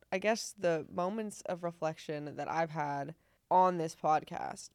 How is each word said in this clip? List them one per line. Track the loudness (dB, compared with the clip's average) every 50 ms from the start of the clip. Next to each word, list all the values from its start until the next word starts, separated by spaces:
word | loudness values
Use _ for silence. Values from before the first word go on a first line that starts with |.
| _ _
I | -4 0
guess, | 2 2 2 2 0 -8 -8 0
the | 2 2 2 2 0 -4
moments | -2 -2 -2 0 0 -2 -6 -6 -8 -10 -6
of | -6 -6 -2 -4
reflection | -6 -4 -2 -2 -2 -2 -4 -6 -6 -6 -6 -6 -8 -6 -6
that | -4 -2
I've | 0 0 0 0
had | 0 -2 -2 -2 -2 -4 -4 -6 -10 _ _ _ _ _ _ _
on | 6 6 6 6 4 2
this | -2 -4 -4
podcast, | -2 2 4 4 4 2 -2 -8 -6 -6 -8 -8 -10 -16 -18 _